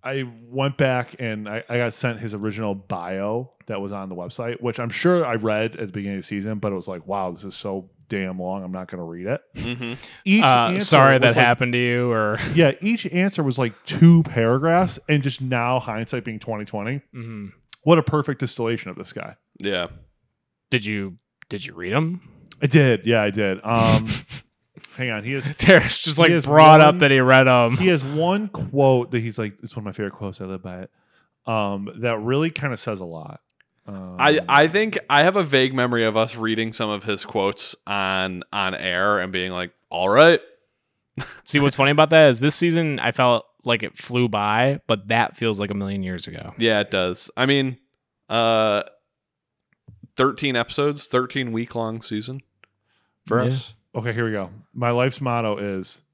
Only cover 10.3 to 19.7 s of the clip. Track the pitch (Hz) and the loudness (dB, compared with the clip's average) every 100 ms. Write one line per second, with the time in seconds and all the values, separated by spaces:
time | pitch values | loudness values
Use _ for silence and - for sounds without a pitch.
10.3 | 202 254 123 117 185 202 151 135 135 123 | 4 6 4 4 0 4 8 8 8 6
11.3 | 117 123 120 123 123 123 120 123 113 107 | 6 4 4 0 0 0 0 0 0 0
12.3 | 110 - 156 160 - 196 226 170 175 196 | -2 -2 2 2 2 -2 -4 -4 -2 -2
13.3 | 196 143 123 123 104 - - 165 170 160 | -2 -4 -2 -4 -4 -10 6 8 8 4
14.3 | - 113 127 160 170 185 - - 151 135 | 0 0 2 2 2 0 -4 -2 -2 0
15.3 | - 131 127 120 127 - 110 113 127 117 | -6 -6 -4 -2 -2 -2 -4 -4 -6 -8
16.3 | 110 - 107 104 107 104 139 _ 127 117 | -12 -10 -10 -8 -8 -6 -8 _ -16 -14
17.3 | 110 101 - _ - - 165 139 151 143 | -14 -14 -18 _ -6 4 4 4 -2 -4
18.3 | 127 120 - 117 117 - 92 - - - | -6 -6 -6 -6 -6 -8 -16 -14 -14 -14
19.3 | - _ _ 98 | -18 _ _ -6